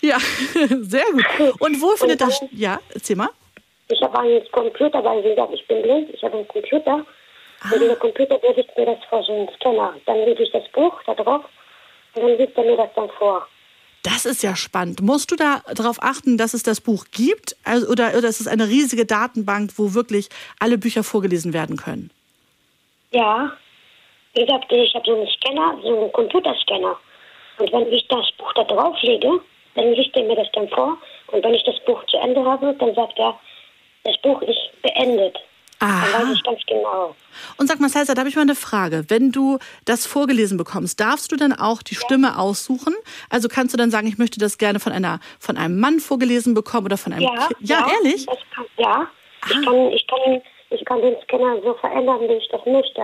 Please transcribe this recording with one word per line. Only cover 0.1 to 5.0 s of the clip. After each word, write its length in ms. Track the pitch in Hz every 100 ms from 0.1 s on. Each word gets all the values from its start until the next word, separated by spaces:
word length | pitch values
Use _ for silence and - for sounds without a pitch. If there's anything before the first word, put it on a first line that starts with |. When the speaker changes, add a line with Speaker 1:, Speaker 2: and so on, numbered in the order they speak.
| 254
Speaker 1:
<laughs> 640 | 254 - 262 339 285 254
sehr 240 | 208 220 339
gut. 480 | 294 - - 294 -
Und 200 | 302 285
wo 60 | 320
Speaker 2:
Und 80 | 427
Speaker 1:
findet 220 | 508 285
das 200 | 494 539
Speaker 2:
dann 80 | 269
Speaker 1:
st-, 60 | 220
ja, 240 | 208 196 -
erzähl 220 | - - 190
mal. 120 | 226 - _ - _ _ _
Speaker 2:
Ich 120 | 233
habe 180 | - 247
einen 300 | 240 233 -
Computer, 540 | 254 226 - 294 294